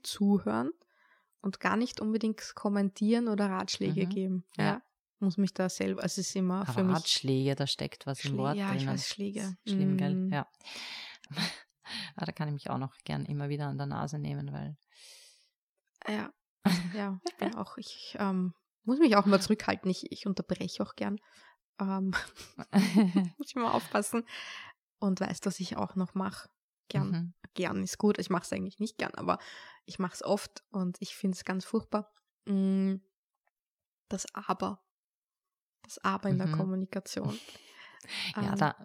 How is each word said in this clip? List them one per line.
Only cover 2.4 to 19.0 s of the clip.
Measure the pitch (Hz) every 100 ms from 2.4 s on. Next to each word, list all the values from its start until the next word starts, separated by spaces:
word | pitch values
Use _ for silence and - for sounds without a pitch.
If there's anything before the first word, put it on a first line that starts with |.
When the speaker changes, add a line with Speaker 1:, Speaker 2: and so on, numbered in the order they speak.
| - -
Speaker 1:
kommentieren | 208 202 196 - 208 233 240
oder | 208 202
Ratschläge | 185 190 - 190 180 185
Speaker 2:
Mhm. |
Speaker 1:
geben. | 196 185 185 - -
Speaker 2:
Ja. |
Speaker 1:
Ja. | 101 247 - _ _ _
Muss | 196 175
mich | 196
da | - 185
selber, | - 196 190
es | 175 -
ist | 180 196
immer | 185 185
Speaker 2:
Aber | 196
Speaker 1:
für | -
mich | 185 180
Speaker 2:
Ratschläge, | - - 135 131 135 139
da | 139
steckt | - 143 - -
was | 135 143
im |
Speaker 1:
Schlä-, | 135
Speaker 2:
Wort | 135 175
Speaker 1:
ja, | 196
ich | 135
Speaker 2:
drinnen. | 135
Speaker 1:
weiß, | 135 -
Schläge. | - 202 208 196 185 220
Speaker 2:
Schlimm, | 196 190 190
gell? | 190 185
Speaker 1:
Mm. | 185
Speaker 2:
Ja. | 147 - _ - - - - - - -
<laughs> | 143 - - - _ - 226 196 -
Ah, | 160
da |
kann | - 151
ich |
mich | 143 -
auch | 127
noch | 135 -
gern | - 147 143
immer | 147 143
wieder | 143 147
an | 139
der | 139
Nase | 143 139 151
nehmen, | 147 143 143
weil | 143 143 151 _ - - - - - _ _ _ _ _ _ -
Speaker 1:
Ja, | 214 214 - _ _ 202
Speaker 2:
<laughs> | 175 175
Speaker 1:
ja, | 208 202 190 349
ich | -
bin | - -
auch, | - -
ich, | 214 - - -
ähm, | 196 190 185 - _ _
muss | -
mich | 262